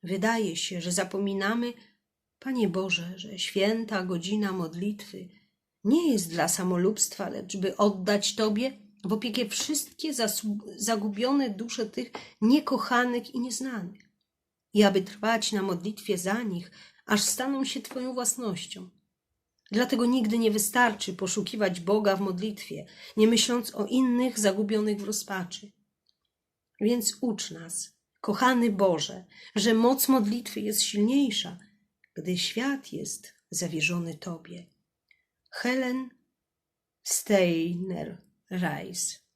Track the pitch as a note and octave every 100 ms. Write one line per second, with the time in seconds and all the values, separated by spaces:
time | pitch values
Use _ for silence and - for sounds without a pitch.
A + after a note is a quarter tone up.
0 | F3 F#3+ A3 A#3 G3+ E3 - F3+ E3+ F3
1 | F#3 G3 G3+ G3 G3 A3+ A#3+ A#3+ - _
2 | _ _ _ _ C4+ B3+ G#3 F3+ F#3+ F3+
3 | E3+ F#3 - F#3 - G3 G3+ A3+ A3 G#3
4 | F#3 F3 E3+ G#3+ G3+ F#3 E3 E3+ G3+ G#3
5 | - F#3+ F3+ _ _ _ _ _ G3 D4+
6 | E4+ A3+ E3 E3+ E3 - F3+ F3+ F#3 G#3+
7 | - - G3 - - G3+ F#3 - G#3 G3
8 | F#3 G3+ - - G#3+ G#3 C4 C4+ - _
9 | F#3 G#3+ A3+ A3 G#3 - - D4 - -
10 | D#4+ C4+ - - G#3+ G#3 - - G3+ A3
11 | G#3+ G3+ B3 C#4+ C4 F#3+ A#3 - G#3+ -
12 | A#3+ - - _ G#3+ C#4+ D4 B3 - A#3+
13 | B3 A#3+ A#3 B3+ B3 - C4 A#3 F3+ -
14 | _ _ _ _ _ _ _ G#3 G3+ F#3+
15 | F#3+ - G#3+ A3+ - G#3 F#3+ F3 F3+ G#3+
16 | - F3+ F3+ G#3+ A#3 F3+ F3 - - _
17 | - G#3 - - C4+ C#4 C4+ C4 G#3+ C4
18 | B3+ B3 A#3+ - A#3 F3+ - F#3+ F3+ _
19 | _ _ _ _ _ _ _ G#3 B3 A#3+
20 | A#3+ C4 G#3+ A#3 A3+ G#3+ - B3 A#3+ G#3+
21 | - F3+ F#3+ G#3+ G3 A3 G3 F3+ E3+ G#3+
22 | G#3 F#3+ G3 F3+ G#3+ G#3 - D#3+ - -
23 | - - G#3+ A#3 - A#3+ A3 - G3+ B3+
24 | C4 A#3+ B3+ A3 G#3 G3 G#3+ G#3+ G#3+ G#3
25 | G3+ G#3 - F#3+ F3+ - G3+ _ _ _
26 | _ _ _ _ _ _ _ _ G#3 A#3+
27 | G#3+ - B3 A3+ - E3 E3 - - _
28 | _ _ - G#3 B3+ B3+ A#3 G3 G3 D#3+
29 | - - - - - G#3+ G3+ A3 A#3 C4+
30 | - C4+ G#3 A#3 A#3 - G#3 G#3+ - G#3
31 | G#3+ C4+ C#4 G#3 F3 F3+ - _ _ _
32 | _ - F#3 F3 - - C4+ C#4 - -
33 | C#3+ - - _ _ F3 F3 D#3+ B3 F3
34 | E3 E3 - E3 - F3 F3 _ _ _
35 | _ _ _ _ _ - A#3+ B3+ B3+ B3+
36 | B3+ _ _ _ _ _ _ _ _ _
37 | - - - G3+ F3+ E3 E3 F3 F#3+ E3+
38 | D3 F3 _ _ _ F3+ F3+ D3 F#3+ F3+
39 | - - _